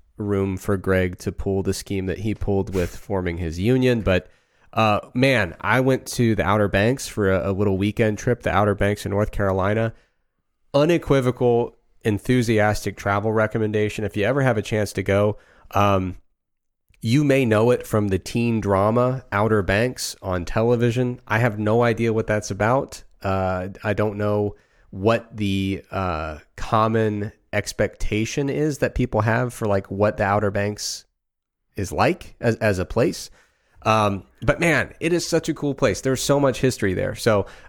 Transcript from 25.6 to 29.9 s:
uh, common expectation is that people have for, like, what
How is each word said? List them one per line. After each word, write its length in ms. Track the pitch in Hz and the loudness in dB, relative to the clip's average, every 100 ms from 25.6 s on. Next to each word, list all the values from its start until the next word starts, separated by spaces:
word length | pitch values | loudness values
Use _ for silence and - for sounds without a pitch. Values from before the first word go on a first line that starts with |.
| 95 95 - | -2 -4 -6
uh, 480 | 98 92 80 78 76 - - | -4 -4 -4 -6 -10 -16 -10
common 760 | - 110 110 113 110 104 104 - _ | -2 2 2 2 0 -2 -6 -10 _
expectation 960 | 104 - - 104 - - 107 113 - 139 | -6 -4 -2 -2 0 -2 0 -2 -2 -2
is 300 | 135 151 135 | 0 -2 0
that 160 | 120 - | -2 0
people 260 | 123 110 | 0 0
have 320 | 107 113 123 | 2 0 -2
for, 140 | - 110 | -4 0
like, 220 | 98 | 0
what 280 | - | -2